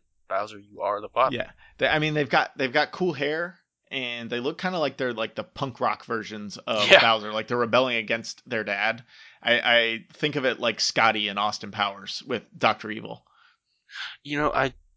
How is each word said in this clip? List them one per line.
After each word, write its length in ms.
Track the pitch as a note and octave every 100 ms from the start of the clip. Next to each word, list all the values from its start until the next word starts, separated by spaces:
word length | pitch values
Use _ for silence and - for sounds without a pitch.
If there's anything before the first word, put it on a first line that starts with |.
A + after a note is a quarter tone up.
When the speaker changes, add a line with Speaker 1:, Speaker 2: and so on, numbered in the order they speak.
| _ _ -
Speaker 1:
Bowser, 320 | F#2+ G#2+ G#2
you 220 | G2+ G2+
are 200 | G2+ G#2
the 80 | G#2+
father. 260 | B2 C3 A#2+
Speaker 2:
Yeah. 160 | - - - -
They, 100 | C3
I 120 | D3+
mean, 140 | D#3
they've 160 | D3+ C3+
got, 280 | D#3+ - -
they've 140 | C3
got 180 | C#3+ C#3+
cool 220 | - F3+
hair, 460 | C#3 C#3+ D#3 F3 F3+ _ _ -
and 380 | C3+ B2 A#2+ A2+
they 100 | A#2+
look 200 | C3 E3
kinda 200 | F#3 F3+
like 180 | C#3+ -
they're, 160 | B2+
like, 220 | A2+ A2+ -
the 80 |
punk 360 | G#2 - C#3 A#2+
rock 260 | A#2+ G#2+ -
versions 520 | A2+ G2 G#2+ G#2 -
of 320 | - A2 G#2
Speaker 1:
Yeah. 100 | G3
Speaker 2:
Bowser. 300 | A#2 A2 G#2
Like, 160 | G#2+ A2+
they're 100 | B2
rebelling 400 | A#2 A#2+ C3 A#2
against 500 | G#2+ A#2 - - B2
their 140 | A#2
dad. 400 | G#2 G2 G#2+ A#2+ - - - -
I, 160 | A#2 A#2+
I 460 | A#2+ A#2 A#2 A2+ -
think 220 | - D3+ C#3+
of 80 | B2+
it 140 | A2+
like 200 | A#2 G#2+
Scotty 480 | - - A2+ A2 G#2
and 100 | G2+
Austin 340 | G#2 - G#2
Powers 520 | G2 G2+ G2 G2 - -
with 180 | A2+ - -
Doctor 320 | A#2 G#2+ G#2+
Evil. 340 | G#2+ A2 A2 _ _ _ _ _ _ _ - - -
Speaker 1:
You 160 | C#3+ D3
know, 120 | D3+
I, 220 | - C3+ - _